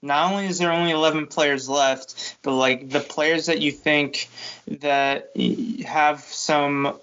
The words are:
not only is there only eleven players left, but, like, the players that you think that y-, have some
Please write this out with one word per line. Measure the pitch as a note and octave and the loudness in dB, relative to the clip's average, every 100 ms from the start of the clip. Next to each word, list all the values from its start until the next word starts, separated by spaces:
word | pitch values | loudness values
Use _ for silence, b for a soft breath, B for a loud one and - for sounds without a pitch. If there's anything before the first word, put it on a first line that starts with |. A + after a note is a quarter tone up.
not | C#3+ C#3+ F3 | -2 0 2
only | G3+ G3 | 0 -2
is | F3 | 0
there | E3+ | 0
only | E3+ E3+ | 2 2
eleven | D#3 D#3 D#3 D3 | 2 2 0 -4
players | - D3 C#3 C3 | 0 2 0 0
left, | C#3+ C3+ C3 - - - - | 2 2 0 -8 -14 -14 -8
but, | C#3 | -2
like, | C3 C3 B2+ C3+ | 2 2 0 -2
the | C#3 | -2
players | - - D#3 E3 D#3 | -2 0 2 2 0
that | D#3 | 0
you | D3 | 0
think | C#3+ D#3 D3 C#3 - - B B B - | -2 0 2 0 -4 -10 B B B -12
that | D3 C#3+ C#3 C#3 C3+ - | -6 0 2 2 -2 -6
y-, | - - - A#3 - - | -2 -2 -2 -4 -6 -4
have | D#3 D3+ D3 | 2 2 2
some | - - - D3+ C#3+ C#3 C#3 - | -8 -8 0 2 2 0 -2 -4